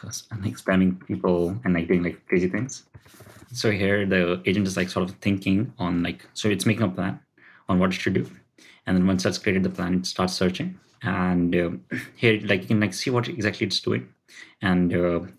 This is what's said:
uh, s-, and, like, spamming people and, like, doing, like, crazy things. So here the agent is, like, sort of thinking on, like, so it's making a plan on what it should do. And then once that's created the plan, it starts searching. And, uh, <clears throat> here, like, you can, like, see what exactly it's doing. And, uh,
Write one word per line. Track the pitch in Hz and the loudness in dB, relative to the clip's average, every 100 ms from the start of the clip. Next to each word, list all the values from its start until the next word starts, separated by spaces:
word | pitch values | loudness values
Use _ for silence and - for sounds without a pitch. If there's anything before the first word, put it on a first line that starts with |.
uh, | - | -12
s-, | - - | -12 -12
and, | 101 | -6
like, | 95 | -6
spamming | - - 95 92 92 | -4 0 4 4 0
people | - 92 95 87 85 107 | -6 -2 0 2 0 -2
and, | 95 | 0
like, | 85 80 | 0 2
doing, | 90 | 0
like, | 85 - - | 0 -6 -2
crazy | 92 90 | 0 0
things. | 104 135 - _ - - - - - - | -2 -6 -10 _ -20 -20 -20 -20 -20 -16
So | 120 113 | -2 0
here | 98 98 104 | 2 2 2
the | 98 95 87 92 | 2 2 2 0
agent | - 95 95 | 0 2 2
is, | |
like, | 92 90 | 0 -2
sort | 95 92 | -2 -4
of | - | -2
thinking | 101 98 98 98 123 - | -2 0 2 0 0 -4
on, | 87 87 | -2 0
like, | 85 - - | -2 -6 -12
so | - 107 | -4 -2
it's | 95 | 0
making | 117 104 | 0 2
a | 101 | 0
plan | 92 95 - _ _ - - - | -2 -4 -6 _ _ -20 -14 0
on | 92 | 2
what | 92 | 2
it | |
should | - - | 0 0
do. | 90 - - _ _ - - | 0 -2 -12 _ _ -20 -10
And | - 92 | 0 2
then | |
once | 92 92 | 4 2
that's | 101 87 | 0 -2
created | 107 95 | 0 0
the | 92 | 0
plan, | 92 90 | -2 -2
it | 90 | -2
starts | 90 - 92 | -2 -2 -2
searching. | - 92 92 87 - _ - | 2 0 0 -6 -8 _ -8
And, | 101 92 90 90 87 | -4 0 2 2 2
uh, | 87 85 - - | 0 -2 -6 -10
<clears throat> | - - | -12 -10
here, | - 117 107 | 0 2 2
like, | 101 92 | 0 -2
you | - | 2
can, | 110 | 2
like, | 104 | 2
see | - 139 | -2 -2
what | 123 120 | 0 -2
exactly | - 104 98 98 | -2 -2 -2 -4
it's | - | -2
doing. | - 110 - _ _ - - - | -2 -4 -4 _ _ -20 -20 -4
And, | 95 90 87 | 0 2 2
uh, | 87 87 85 90 | 2 0 -2 -6